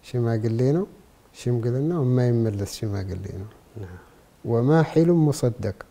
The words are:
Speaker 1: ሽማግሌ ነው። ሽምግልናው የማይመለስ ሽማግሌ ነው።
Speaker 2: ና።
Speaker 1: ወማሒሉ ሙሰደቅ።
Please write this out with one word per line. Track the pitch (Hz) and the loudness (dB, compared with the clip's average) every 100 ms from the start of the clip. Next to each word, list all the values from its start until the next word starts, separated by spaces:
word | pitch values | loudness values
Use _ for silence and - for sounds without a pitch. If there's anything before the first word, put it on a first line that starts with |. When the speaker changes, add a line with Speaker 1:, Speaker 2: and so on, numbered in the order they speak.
Speaker 1:
ሽማግሌ | - 123 117 113 113 113 127 | -6 -2 0 0 -2 0 2
ነው። | 156 202 - - _ _ | 0 -2 -10 -20 _ _
ሽምግልናው | - - 123 117 127 151 175 | -8 -2 -2 -2 -2 -2 0
የማይመለስ | 127 123 123 120 113 101 98 | 2 2 4 2 0 -2 -6
ሽማግሌ | - 113 101 95 92 95 92 | -6 -6 -4 -6 -8 -8 -12
ነው። | 104 - _ - | -14 -16 _ -16
Speaker 2:
ና። | 95 90 - _ _ _ | -16 -16 -20 _ _ _
Speaker 1:
ወማሒሉ | - 117 123 160 151 156 165 175 | -2 0 4 4 4 4 4 4
ሙሰደቅ። | 151 139 127 113 104 - - | 4 2 -2 -2 -6 -6 -14